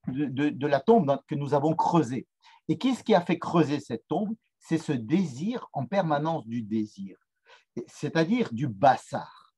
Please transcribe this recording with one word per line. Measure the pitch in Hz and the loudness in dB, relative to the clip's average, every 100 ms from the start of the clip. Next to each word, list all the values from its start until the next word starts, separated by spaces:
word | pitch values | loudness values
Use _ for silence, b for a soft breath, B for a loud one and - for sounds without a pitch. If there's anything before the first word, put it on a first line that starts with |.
| - | -6
de, | 131 | -4
de, | 147 131 147 | -4 -2 -2
de | - 143 | -2 0
la | 139 | 0
tombe | - 233 | 6 4
dans, | 143 139 _ | 4 -2 _
que | |
nous | 151 143 | -6 0
avons | 143 151 | 2 2
creusée. | 160 - 170 120 131 - _ b b - | 2 2 2 2 -4 -8 _ b b -4
Et | 151 | 0
qu'est-ce | 262 240 | 0 0
qui | - | 4
a | 196 | 2
fait | 175 175 | 4 -2
creuser | - 170 147 143 | 2 2 2 0
cette | - 117 _ | -4 -10 _
tombe ? | 156 208 226 _ _ | -4 -4 -8 _ _
C'est | - 160 | -4 -4
ce | 156 | -2
désir | 131 107 170 170 123 190 247 - | -4 0 0 0 -4 -6 -6 -8
en | 147 | -8
permanence | 120 196 165 147 160 165 113 | -2 -2 0 0 0 -4 -4
du | 120 | -8
désir, | 104 110 107 - 95 87 _ _ b b _ - - | -2 -2 -4 -8 -14 -14 _ _ b b _ -14 -14
c'est-à-dire | - 143 160 165 240 220 | -8 -2 0 2 0 -2
du | 113 139 | -4 -6
bassar. | 98 139 120 - 123 85 - _ | 4 4 4 -2 -10 -10 -20 _